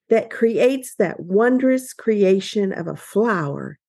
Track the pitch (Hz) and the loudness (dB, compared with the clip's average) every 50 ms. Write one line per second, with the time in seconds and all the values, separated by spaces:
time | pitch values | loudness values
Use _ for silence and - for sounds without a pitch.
0 | _ - 226 220 - - - - 226 226 220 151 247 254 269 269 262 - - - | _ 0 0 0 0 -2 -4 0 0 0 2 4 2 2 2 0 -6 -8 -4 -2
1 | 196 160 - - 160 175 190 208 233 247 254 254 269 262 262 254 254 - - - | -2 -2 -2 -8 -6 0 2 2 4 4 2 2 2 2 2 0 -2 -8 -16 -8
2 | - 226 220 202 196 185 190 196 190 - - 214 196 190 - - 170 165 151 - | -2 0 2 2 4 4 2 2 0 -4 -4 -2 -2 -2 -4 -6 -8 -8 -10 -12
3 | - - - 196 226 240 202 175 151 143 139 143 131 135 147 _ _ | -10 -6 -2 0 0 0 0 -2 -4 -4 -6 -8 -10 -12 -14 _ _